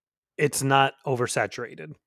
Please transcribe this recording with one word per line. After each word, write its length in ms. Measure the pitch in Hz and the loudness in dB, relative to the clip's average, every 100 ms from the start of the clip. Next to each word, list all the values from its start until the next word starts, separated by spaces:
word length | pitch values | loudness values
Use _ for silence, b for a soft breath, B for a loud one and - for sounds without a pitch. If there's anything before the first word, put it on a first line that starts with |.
| _ _ _ - | _ _ _ 0
it's 240 | 151 - | 0 2
not 340 | 135 139 135 - - | 2 4 4 0 -4
oversaturated. 880 | 123 123 131 104 - 117 - 78 - | -2 0 0 -2 -4 -12 -14 -16 -18